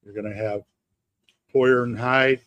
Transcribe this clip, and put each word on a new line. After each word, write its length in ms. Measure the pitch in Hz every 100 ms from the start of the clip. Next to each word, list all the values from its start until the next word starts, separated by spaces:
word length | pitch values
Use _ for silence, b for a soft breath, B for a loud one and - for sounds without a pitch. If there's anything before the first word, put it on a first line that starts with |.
| 101
You're 80 |
gonna 220 | 104 104 104
have 260 | 110 104 - _ _ _ _ _ _ _ _
Poyer 300 | 135 127 127
and 140 | 120 110
Hyde 440 | 123 131 131 131